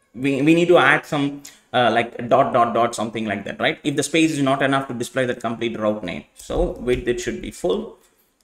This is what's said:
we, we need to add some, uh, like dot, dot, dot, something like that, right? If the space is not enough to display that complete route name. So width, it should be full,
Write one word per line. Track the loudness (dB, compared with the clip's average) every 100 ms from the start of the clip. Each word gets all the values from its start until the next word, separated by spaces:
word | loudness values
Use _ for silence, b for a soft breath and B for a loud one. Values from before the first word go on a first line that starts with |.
| _ -4
we, | -2 2
we | 4 4
need | 6
to | 6
add | 6 2 0
some, | -2 -2 -6 B B _
uh, | 0 2
like | 2 -2 -6 2
dot, | 2 4
dot, | 2 2
dot, | 2 0 -2
something | -4 -4 -4
like | -4 -6
that, | -4
right? | -2 -2
If | -2 -2
the |
space | 0 2 2
is | 2
not | 0 2
enough | 2 0 -2
to | -6
display | -4 -2 -2
that | -2
complete | -6 -4 -4 -2
route | -2 -2
name. | -6 -10 -12
So | -16 -6 -2 -2
width, | -4 -2 -2 -2
it | -4
should | -4 -8
be | -10
full, | -6 -4 -4 -6 -14 _ _ _ _